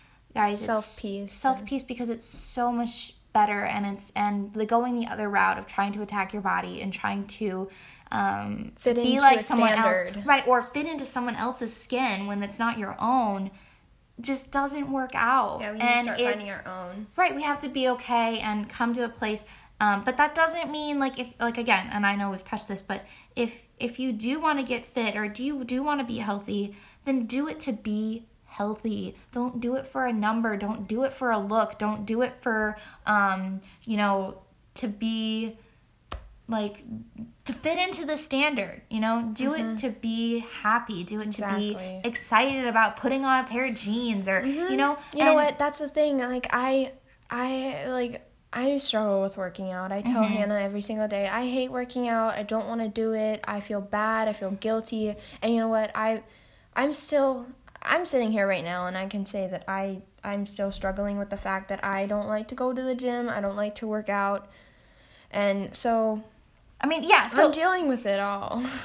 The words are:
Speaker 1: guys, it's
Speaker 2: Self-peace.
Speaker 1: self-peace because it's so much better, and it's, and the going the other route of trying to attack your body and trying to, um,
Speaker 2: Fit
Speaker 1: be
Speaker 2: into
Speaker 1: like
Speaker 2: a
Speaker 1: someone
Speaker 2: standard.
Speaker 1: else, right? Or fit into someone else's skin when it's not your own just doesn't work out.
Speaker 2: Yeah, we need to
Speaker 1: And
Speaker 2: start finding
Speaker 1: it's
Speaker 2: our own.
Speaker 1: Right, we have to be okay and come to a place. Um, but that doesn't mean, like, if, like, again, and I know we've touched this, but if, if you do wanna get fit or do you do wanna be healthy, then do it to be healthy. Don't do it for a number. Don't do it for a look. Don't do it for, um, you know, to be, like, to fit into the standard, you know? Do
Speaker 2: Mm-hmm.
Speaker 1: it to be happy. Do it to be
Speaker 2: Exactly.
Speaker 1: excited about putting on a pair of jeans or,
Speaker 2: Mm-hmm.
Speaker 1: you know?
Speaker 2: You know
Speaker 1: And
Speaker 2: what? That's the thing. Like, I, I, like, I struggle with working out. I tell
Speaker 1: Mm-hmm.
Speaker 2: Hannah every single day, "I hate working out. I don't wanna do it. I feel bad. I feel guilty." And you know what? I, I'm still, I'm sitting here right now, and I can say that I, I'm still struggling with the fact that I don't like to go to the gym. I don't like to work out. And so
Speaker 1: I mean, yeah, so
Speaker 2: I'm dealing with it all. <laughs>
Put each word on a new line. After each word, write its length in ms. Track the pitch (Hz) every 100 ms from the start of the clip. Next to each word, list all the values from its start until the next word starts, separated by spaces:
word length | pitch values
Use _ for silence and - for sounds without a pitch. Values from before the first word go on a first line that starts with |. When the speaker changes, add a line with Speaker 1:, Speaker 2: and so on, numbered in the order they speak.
| - _ _
Speaker 1:
guys, 240 | 220 208 208
it's 40 | 220
Speaker 2:
Self-peace. 680 | 220 - - 208 196 196
Speaker 1:
self-peace 500 | - 269 202 208 269
because 280 | 254 240 233
it's 160 | 226 -
so 440 | - - 247 240
much 440 | 240 233 - - - _
better, 320 | 214 208 202
and 200 | - 202 202
it's, 260 | 196 -
and 380 | 214 208 202 202
the 100 | 214 214
going 320 | 233 247 240
the 100 | 233
other 200 | - 208
route 300 | 196 190 185
of 80 | -
trying 260 | - 202
to 100 | 208
attack 300 | 208 208 190
your 100 | 208
body 380 | 185 180 180 180
and 120 | 196
trying 340 | 185 208 202 196
to, 420 | - 214 190 190 - - - -
um, 580 | - 196 202 202 208 - -
Speaker 2:
Fit 180 | 247 240
Speaker 1:
be 180 | 240
Speaker 2:
into 80 | 269
Speaker 1:
like 180 | 277 254
Speaker 2:
a 20 |
Speaker 1:
someone 300 | - 233 226
Speaker 2:
standard. 440 | 214 214 185 180 202
Speaker 1:
else, 80 | 233
right? 200 | 269 247
Or 140 | 247
fit 240 | - 285 311
into 180 | 302
someone 300 | 262 254 240
else's 400 | - 233 240 226
skin 520 | - - 247 254 196 202
when 140 | 202
it's 160 | 202 214
not 180 | 233 226
your 160 | 196 -
own 500 | 226 262 214 196 190 - - - _ _ _ -
just 320 | 254 269 -
doesn't 400 | 277 277 294 269
work 180 | 269 254 -
out. 420 | 226 262 208 -
Speaker 2:
Yeah, 120 | 208
we 60 | 220
need 20 |
to 40 | 240
Speaker 1:
And 160 | 240
Speaker 2:
start 160 | 240 208
finding 260 | 247 240 202
Speaker 1:
it's 100 | 196
Speaker 2:
our 240 | - 185 180
own. 160 | 196 214 -
Speaker 1:
Right, 180 | 359
we 80 | 277
have 160 | 294 294
to 60 | 285
be 200 | 269 254
okay 500 | 240 - 233 226 226
and 300 | 214 208 208
come 240 | - 233
to 120 | 240
a 40 | 233
place. 360 | - 214 214 - - - -
Um, 240 | 208 202
but 120 | 208 254
that 180 | 294 311
doesn't 340 | 320 339 285
mean, 300 | 302 294 285
like, 180 | 269 262
if, 80 | 233 -
like, 180 | 233 233
again, 300 | 233 190 190
and 160 | 208 202
I 80 |
know 160 | 202 202
we've 140 | 190
touched 240 | - 214 -
this, 120 | 196
but 240 | - 196 - - -
if, 320 | - 233 - - -
if 180 | 233 233
you 140 | 262
do 260 | 214 233 311
wanna 240 | 320 285
get 240 | 240 233 -
fit 300 | 247 220 208
or 100 | 208
do 160 | 208
you 220 | 269 285
do 180 | 240 254
wanna 220 | 294 285
be 140 | 233 226
healthy, 580 | 208 202 - 202 202 - - -
then 220 | 277 262 226
do 220 | 254 302
it 100 | 311
to 120 | 277
be 540 | 208 214 208 220 226 - _ -
healthy. 720 | - 208 214 226 202 185 - -
Don't 280 | 240 247 247
do 140 | 240
it 100 | 262
for 220 | 269 269 254
a 60 |
number. 440 | 220 208 226 226 202
Don't 300 | 202 220 196
do 160 | 220
it 100 | 269
for 200 | - 254
a 60 | 214
look. 380 | 196 220 220 -
Don't 260 | 214 214 208
do 160 | 226
it 120 | 254 -
for, 360 | - 220 214 214 - -
um, 560 | - 208 196 190 190 190 - -
you 120 | 226 208
know, 420 | 202 196 190 - - _ _
to 120 | - 233
be, 720 | 202 220 226 220 220 220 226 - _ _ _ - - - - -
like, 380 | 220 208 - - 220 - - 233 - -
to 60 |
fit 260 | - 311 349
into 280 | 370 349 302
the 100 | 302
standard, 640 | - 269 294 247 180 - -
you 100 | 220
know? 280 | 220 233 233
Do 160 | 214 262
Speaker 2:
Mm-hmm. 200 | 311 226
Speaker 1:
it 60 | 220
to 120 | 262
be 560 | - 226 226 233 233 233 -
happy. 400 | 214 233 233 180
Do 180 | 180 214
it 120 | 214
to 100 | 208 202 196
be 140 | 208
Speaker 2:
Exactly. 280 | 196 185 185
Speaker 1:
excited 600 | 240 240 - 226 269 269 240
about 280 | 226 214 -
putting 280 | 254 269
on 200 | 269 262
a 40 | 226
pair 160 | 233 262
of 80 |
jeans 540 | 214 202 233 240 202 190
or, 120 | 190
Speaker 2:
Mm-hmm. 280 | 262 294 359
Speaker 1:
you 60 | 269
know? 220 | 285 294 -
Speaker 2:
You 100 | 285
know 20 | 285
Speaker 1:
And 80 |
Speaker 2:
what? 240 | 302 294 294
That's 200 | 294 294
the 100 | 285
thing. 300 | 302 302 269
Like, 280 | 247 254 247
I, 400 | 240 262 269 262 - - - -
I, 580 | 247 254 262 262 208 247
like, 360 | 254 240 - - _ _ 240
I 200 | 269 285
struggle 420 | - 220 214 196
with 160 | 196 196
working 360 | 180 180 190
out. 180 | 180 190
I 100 | 196
tell 200 | 226 240
Speaker 1:
Mm-hmm. 100 | 214
Speaker 2:
Hannah 280 | 214 208 208
every 200 | 196 208
single 280 | 208 214 214
day, 180 | 202 196
"I 180 | 220 247
hate 240 | 254 254
working 340 | 247 247 254 240
out. 260 | 226 226 -
I 60 |
don't 240 | 208 220 220
wanna 200 | 226 220
do 240 | 226 220
it. 260 | 220 214 214 -
I 100 | 208
feel 220 | 202 208
bad. 480 | 196 208 214 220 220
I 40 |
feel 200 | 208 190
guilty." 600 | 196 220 220 220 220 214 208 - -
And 100 | 226
you 60 | 233
know 80 | 226
what? 240 | 220 214 -
I, 260 | 220 220 - - - - _ -
I'm 160 | 277
still, 540 | 285 - 294 269 254 247 - - -
I'm 240 | - 320 339
sitting 240 | 262 220
here 160 | 214 196
right 160 | 180
now, 240 | 170 180 180
and 100 | 190
I 100 | 196
can 180 | 202 196
say 220 | 202 185
that 160 | 180 -
I, 360 | 196 196 190 - _
I'm 240 | 202 202 202
still 240 | - 196
struggling 480 | 196 190 196 202 202
with 120 | 202
the 60 | 196
fact 300 | 196 190 196
that 140 | 196
I 220 | 196 196 202
don't 220 | 208 208
like 180 | 214 220
to 60 |
go 180 | 254 254
to 80 | 254
the 140 | 262
gym. 340 | 240 247 240 240
I 120 | 208
don't 160 | 202 202
like 180 | 208 208
to 120 | 220
work 200 | 214 214
out. 380 | 202 196 196 - - - - - - - - -
And 440 | 208 202 196 190
so 480 | - 240 226 220 214 220 - _ _ _ -
Speaker 1:
I 60 | 277
mean, 160 | 320
yeah, 220 | 349 330 -
so 200 | 254 302
Speaker 2:
I'm 60 |
dealing 360 | 311 359 370 302
with 180 | 240 214
it 140 | 196
all. 420 | 202 196 - 240 254
<laughs> 60 | 269